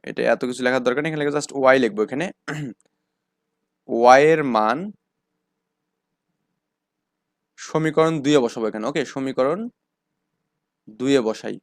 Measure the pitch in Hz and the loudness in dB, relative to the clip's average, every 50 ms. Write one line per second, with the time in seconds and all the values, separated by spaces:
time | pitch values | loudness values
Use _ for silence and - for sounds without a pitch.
0 | - - - - 120 120 117 104 135 123 123 123 127 123 127 131 123 127 123 143 | -14 -10 -6 -2 0 0 0 0 -2 -8 -6 -4 -2 -2 -2 0 0 -2 -2 -2
1 | 147 160 156 151 147 147 143 147 143 - - 139 131 131 131 135 123 110 101 104 | -4 -4 -4 -4 -4 -4 -4 -4 -8 -6 -6 2 4 4 4 4 2 0 0 -2
2 | 107 104 - 139 170 208 - _ _ - 131 151 147 123 101 _ _ _ _ _ | -4 -4 -4 -8 -8 -8 -10 _ _ -10 -10 -8 -8 -10 -12 _ _ _ _ _
3 | _ _ _ _ _ _ _ _ _ _ _ _ _ _ _ _ _ - 117 117 | _ _ _ _ _ _ _ _ _ _ _ _ _ _ _ _ _ -6 0 4
4 | 117 123 127 135 147 156 160 156 147 131 117 110 107 107 120 156 190 214 - _ | 8 8 8 10 8 6 4 2 0 0 0 0 2 0 -2 -2 -6 -12 -14 _
5 | _ _ _ _ _ _ _ _ _ _ _ _ _ _ _ _ _ _ _ _ | _ _ _ _ _ _ _ _ _ _ _ _ _ _ _ _ _ _ _ _
6 | _ _ _ _ _ _ _ _ _ _ _ _ _ _ _ _ _ _ _ _ | _ _ _ _ _ _ _ _ _ _ _ _ _ _ _ _ _ _ _ _
7 | _ _ _ _ _ _ _ _ _ _ _ - - - - 160 156 160 151 160 | _ _ _ _ _ _ _ _ _ _ _ -20 -16 -6 -6 -4 -4 0 0 0
8 | 160 160 160 156 127 143 147 143 120 113 - 120 113 107 101 110 107 123 - 160 | 0 0 0 -2 0 2 2 2 2 0 -4 -4 -6 -6 -6 -6 -8 -6 -6 -6
9 | 127 - - 139 135 135 127 - 127 139 165 196 226 240 _ _ _ _ _ _ | -8 -6 -8 -8 -8 -6 -2 -2 -2 -2 -2 -4 -8 -12 _ _ _ _ _ _
10 | _ _ _ _ _ _ _ _ _ _ _ _ _ _ _ _ _ - 110 110 | _ _ _ _ _ _ _ _ _ _ _ _ _ _ _ _ _ -20 -12 -6
11 | 127 135 139 135 113 110 107 - - 110 104 98 | -2 0 0 2 0 -2 -6 -6 -10 -12 -12 -12